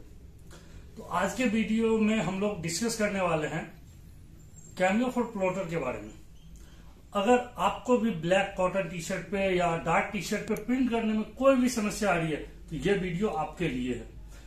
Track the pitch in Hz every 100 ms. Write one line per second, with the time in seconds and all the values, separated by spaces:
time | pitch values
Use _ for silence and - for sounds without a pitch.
0 | - - - - - - - - - -
1 | - 175 190 - 254 220 202 220 226 220
2 | 214 220 170 190 208 196 165 165 233 226
3 | 208 196 180 160 151 156 - - - -
4 | - - - - - - - - 185 208
5 | 254 247 233 202 185 185 170 165 127 110
6 | 107 - - - - - - - - -
7 | - 208 202 247 247 - 185 - - 247
8 | 220 175 160 185 196 - 185 190 180 180
9 | 160 190 165 196 196 180 175 165 - 180
10 | 202 208 - 208 - 214 - 254 240 226
11 | 220 214 214 - 269 269 247 - 208 -
12 | 208 170 160 147 - - - 156 156 196
13 | 180 170 214 156 151 - 165 127 127 120
14 | - - - -